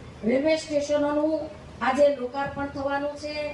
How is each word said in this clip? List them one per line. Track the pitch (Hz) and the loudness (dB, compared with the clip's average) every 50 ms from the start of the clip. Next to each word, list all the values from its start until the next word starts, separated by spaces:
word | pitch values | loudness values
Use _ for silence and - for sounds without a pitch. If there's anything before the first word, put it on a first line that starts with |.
| - - - - - | -18 -18 -16 -4 0
રેલવે | 220 254 269 285 320 320 | 2 2 4 4 4 2
સ્ટેશનોનું | 311 302 311 302 285 285 294 294 294 294 294 294 302 302 311 320 302 - - - - - - - - 226 | 2 0 0 0 0 0 2 2 2 2 2 2 2 2 2 0 0 -2 -6 -10 -14 -16 -16 -10 -2 0
આજે | 254 262 277 294 285 277 254 | 0 4 6 6 6 6 4
લોકાર્પણ | 247 247 277 277 277 285 285 277 277 | -2 -6 -4 -4 -4 -4 -4 -4 -6
થવાનું | 277 - 285 277 277 277 277 285 294 285 | -6 -4 -4 -4 -2 0 0 -2 -2 -6
છે. | - 302 294 302 302 294 294 | -6 -8 -8 -6 -4 -6 -6